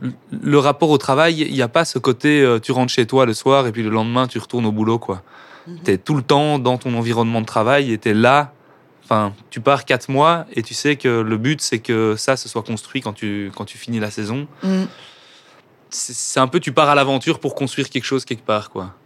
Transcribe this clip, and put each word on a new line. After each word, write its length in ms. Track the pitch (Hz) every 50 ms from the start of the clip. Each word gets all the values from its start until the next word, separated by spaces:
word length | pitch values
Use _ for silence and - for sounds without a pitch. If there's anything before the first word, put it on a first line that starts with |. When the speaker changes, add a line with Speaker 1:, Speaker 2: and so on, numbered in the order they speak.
Speaker 1:
le, 120 | - 127 127 - _ - 147 -
le 160 | - 147 143 147
rapport 320 | 131 143 139 - 165 151
au 80 | 147 135
travail, 380 | - - 135 143 160 170 165 156
il 140 | 151 - 139
y 80 | 131
a 60 | 123 117
pas 160 | - 165 165
ce 160 | - - 131
côté, 400 | - 131 120 - - 147 147 147
euh, 160 | 135 123 117 113
tu 140 | - -
rentres 200 | 123 127 123 123
chez 140 | - 131 113
toi 200 | - 131 131 131
le 80 | 113 110
soir 320 | - - 135 139 139 131 117
et 40 |
puis 100 | 110 117 110
le 60 | 107
lendemain, 360 | 110 113 110 117 120 127 131
tu 120 | 123 - 113
retournes 260 | - - - 120 113
au 60 | 107
boulot, 260 | 107 110 110 113 113 113
quoi. 240 | - - 95 90 - - - - - - - - -
Speaker 2:
Mhm. 120 | 170 175 160
Speaker 1:
T'es 180 | 170 - 98 92
tout 160 | - - 156
le 80 | 135
temps 360 | 120 - 147 143 151 151 147 139
dans 200 | 123 127 127 120
ton 160 | - 127 117
environnement 440 | 117 113 117 113 117 113 117 117 113
de 60 | 107
travail 460 | - - 117 107 117 139 143 139 123
et 60 | 110 107
t'es 160 | - 113 104
là. 380 | 107 117 123 139 147 147 131 - _ _ _ _ _ _ _ _ _ _
Enfin, 280 | - 117 107 107 98 104 - - -
tu 100 | - 120
pars 240 | 110 139 143 131 -
quatre 240 | - 131 120 - -
mois 380 | 135 139 147 165 170 170 156 -
et 100 | - 117
tu 100 | 110 -
sais 240 | 117 - - 147 147
que 120 | 139 - 127 117 113
le 160 | 110 110 110
but, 240 | 107 113 143 156 -
c'est 180 | - - 123 113
que 340 | - - 113 110 113 110 107
ça 200 | 107 - 135 131
se 120 | - - 117
soit 140 | - 113
construit 380 | 107 - 113 104 - - - 135
quand 100 | 120 110
tu, 380 | 101 - 110 104 101 104 101 98 98
quand 80 | - 101
tu 120 | - -
finis 220 | - - 120 117 113
la 100 | 107 104
saison. 360 | - 107 107 104 120 139 147 147 - -
Speaker 2:
Mhm. 240 | - 190 190 185 190 - - - - - - - - - - - _ - - _ _ _ _ _ _ -
Speaker 1:
C'est, 240 | - - - - 120
c'est 260 | - - - - 139
un 60 | 131
peu, 140 | 123 - -
tu 120 | - 151
pars 160 | 123 160 151 143
à 60 | 143
l'aventure 460 | 143 135 135 139 127 - 160 156 -
pour 140 | - 135 -
construire 360 | - 139 120 - 139 131 -
quelque 140 | - 127 -
chose 200 | - 135 131 -
quelque 200 | - 120 110 -
part, 240 | - 107 107 104 -
quoi. 240 | - 98 92 95 - _ _